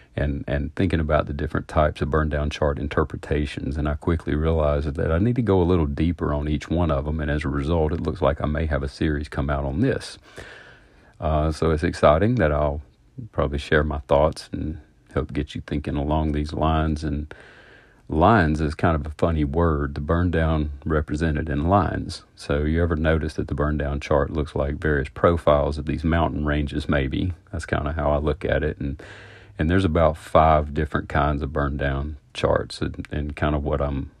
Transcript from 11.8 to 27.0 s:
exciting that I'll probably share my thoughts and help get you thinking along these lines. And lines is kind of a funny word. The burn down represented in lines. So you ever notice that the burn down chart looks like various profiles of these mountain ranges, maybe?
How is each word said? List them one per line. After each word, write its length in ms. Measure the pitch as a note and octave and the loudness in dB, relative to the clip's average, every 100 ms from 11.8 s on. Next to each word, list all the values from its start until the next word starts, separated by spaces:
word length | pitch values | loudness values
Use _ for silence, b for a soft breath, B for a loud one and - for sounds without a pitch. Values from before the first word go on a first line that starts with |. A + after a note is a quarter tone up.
exciting 520 | E2+ D#2+ D#2+ D#2 G2+ B2 | 0 4 6 6 4 4
that 160 | D#2 | 2
I'll 300 | D2 D2 D2 - _ _ - A2+ | 2 0 -2 -8 _ _ -16 -8
probably 260 | - C#2+ C#2+ | -2 -2 -2
share 260 | - D#2 | 2 2
my 160 | D2 C#2+ | 2 -2
thoughts 500 | - C#2+ D#2 C#2+ - | 2 4 4 2 -8
and 280 | D2+ D#2 D#2+ - _ _ | -6 -6 -8 -14 _ _
help 200 | - D2 | -4 -4
get 220 | D2+ D2+ - | -4 -6 -8
you 60 | - | -6
thinking 300 | D#2+ D2 D2 | -6 -4 -2
along 360 | D2 D2+ D#2 | 0 0 0
these 220 | D2 D2+ | -2 -2
lines. 500 | - D2+ D#2 D#2 D#2 | 0 2 2 2 -2
And 300 | D#2 D2 D2+ B B B B B B B - | -2 -4 -6 B B B B B B B -4
lines 540 | D2+ F2 A2+ D#2+ D2+ | 4 6 6 4 2
is 140 | D#2 D2 | -2 0
kind 200 | F#2 D#2+ | 0 0
of 100 | C#2+ | -2
a 100 | D2+ | -2
funny 260 | F2 D#2+ | 0 0
word. 520 | D2 D2+ E2+ D2+ C#2+ C#2+ | 0 2 2 0 -2 -4
The 60 | |
burn 300 | C#2+ E2+ F2+ | -2 0 2
down 400 | E2 D#2+ D#2+ D2+ C#2+ D#2+ | 2 2 0 -2 -4 -2
represented 640 | D#2 D2 D2 E2 D2+ D#2 | -2 -2 -2 -2 -2 -2
in 200 | C#2+ D#2+ | -2 2
lines. 540 | G2 D#2 - - - - - | 2 2 -2 -6 -10 -16 -12
So 280 | - D2 | -4 0
you 200 | D2+ D#2 | 2 2
ever 120 | E2+ D#2+ | 2 2
notice 380 | D#2 D#2+ D#2 - | 2 2 0 -4
that 120 | D2 | -4
the 80 | D2 | -2
burn 220 | D2 D2+ | 0 0
down 220 | C#2+ C#2+ | -2 -4
chart 320 | - D2 C#2+ | 0 2 2
looks 240 | E2 D2 D#2 | -2 -4 -2
like 200 | C#2+ D2 | -2 -2
various 340 | D2+ D2 B1+ | 0 0 -2
profiles 680 | - F#2 E2+ - D2 C#2+ D2 | 2 2 4 4 4 2 -2
of 80 | C#2+ | -4
these 180 | D2 | -2
mountain 420 | D#2 E2+ D#2 C#2+ D2 | 0 2 0 0 -2
ranges, 440 | D2+ D2 D2+ - | 0 -2 -4 -2
maybe? 440 | D2 | 0